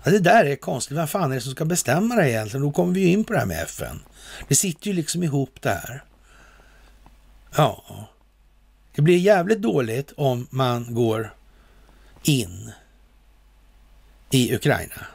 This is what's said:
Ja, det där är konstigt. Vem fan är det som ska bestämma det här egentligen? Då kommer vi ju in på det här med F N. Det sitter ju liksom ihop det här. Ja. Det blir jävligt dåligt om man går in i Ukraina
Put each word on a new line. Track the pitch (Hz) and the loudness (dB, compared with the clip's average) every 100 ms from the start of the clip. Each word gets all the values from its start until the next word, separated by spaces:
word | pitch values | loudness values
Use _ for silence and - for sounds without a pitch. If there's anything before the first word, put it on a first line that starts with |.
Ja, | - | 2
det | 202 | 4
där | 175 220 | 6 6
är | 151 143 | 4 0
konstigt. | - 143 - 147 | -6 -6 -4 -4
Vem | 156 | -4
fan | 120 139 | -2 -2
är | |
det | 131 | -2
som | 120 | -6
ska | 131 | -4
bestämma | 156 175 - 147 226 | -2 0 2 2 2
det | 240 | 2
här | 147 | 2
egentligen? | 113 107 127 | 0 -4 -4
Då | 143 | -2
kommer | 143 180 | 0 0
vi | 185 | 2
ju | 185 | 4
in | 196 | 2
på | 214 | 0
det | 190 | -2
här | 107 | -2
med | 80 | -4
F | 80 - | -8 -8
N. | 57 - - - - - - | -10 -10 -18 -20 -20 -18 -2
Det | |
sitter | 151 196 151 208 | 0 0 -4 -4
ju | |
liksom | 180 156 170 | -4 -4 -4
ihop | 170 139 135 - | -2 -2 -4 -4
det | 135 | -4
här. | 95 - 135 - _ _ - - _ - - - - - - _ - - - | -4 -6 -14 -18 _ _ -20 -20 _ -20 -20 -20 -20 -20 -20 _ -20 -6 0
Ja. | 139 95 - 98 107 _ _ _ _ _ _ _ _ | 0 0 -14 -18 -18 _ _ _ _ _ _ _ _
Det | - | 0
blir | 151 180 | 4 4
jävligt | 190 196 175 220 | 6 4 4 0
dåligt | 220 170 117 117 139 - | 0 0 -2 -4 -8 -2
om | 143 123 123 | -2 -2 -4
man | 131 131 120 120 | -2 0 -2 -4
går | 117 117 110 110 - _ _ _ _ - - - - | 0 0 0 -6 -14 _ _ _ _ -20 -20 -20 -4
in | - 139 92 90 113 - _ _ _ _ _ _ _ _ _ _ - - _ _ - | 0 2 0 -10 -16 -20 _ _ _ _ _ _ _ _ _ _ -20 -20 _ _ -2
i | 131 110 | 0 2
Ukraina | 113 143 120 82 - - | 0 0 -2 -4 -14 -18